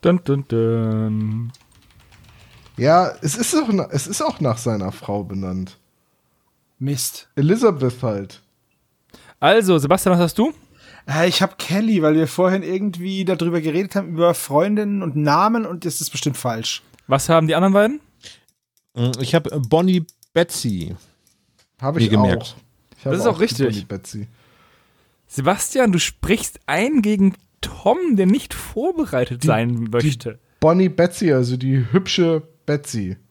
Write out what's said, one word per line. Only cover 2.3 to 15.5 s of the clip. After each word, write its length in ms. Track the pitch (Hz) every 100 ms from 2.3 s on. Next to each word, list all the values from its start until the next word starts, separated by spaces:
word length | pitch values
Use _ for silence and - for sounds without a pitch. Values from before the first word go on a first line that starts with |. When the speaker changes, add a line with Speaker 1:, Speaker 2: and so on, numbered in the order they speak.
| - - - - -
Speaker 2:
Ja, 360 | 127 170 180 -
es 160 | 160 143
ist 180 | 240
auch 140 | 320 269
na-, 200 | 196 156
es 160 | 151 143
ist 160 | 202
auch 180 | 311 -
nach 160 | 139 113
seiner 340 | 127 107 95
Frau 320 | - - 101
benannt. 520 | 95 95 95 92 92 - _ _ _ _ _ _ _ _ _ _
Speaker 3:
Mist. 500 | 135 139 - - - -
Speaker 2:
Elizabeth 640 | 143 220 240 160 131 117
halt. 380 | 127 101 98 - _ _ _ _ _ _ _ _ - _
Speaker 1:
Also, 380 | 143 214 196 170
Sebastian, 360 | 143 185 -
was 60 | 180
hast 160 | 175 -
du? 140 | 254 - _ _ - - -
Speaker 3:
Äh, 220 | 147 175
ich 140 | -
hab 160 | 190 -
Kelly, 420 | - 185 220 208
weil 120 | 156
wir 120 | 156 160
vorhin 360 | - 180 190
irgendwie 600 | 165 185 202 170 180 190 185
darüber 340 | 185 170 170
geredet 340 | 156 151 196 202
haben, 120 | 190
über 180 | 160 170
Freundinnen 680 | 170 - 196 190 208 208 202
und 140 | 175 143
Namen, 500 | 151 151 202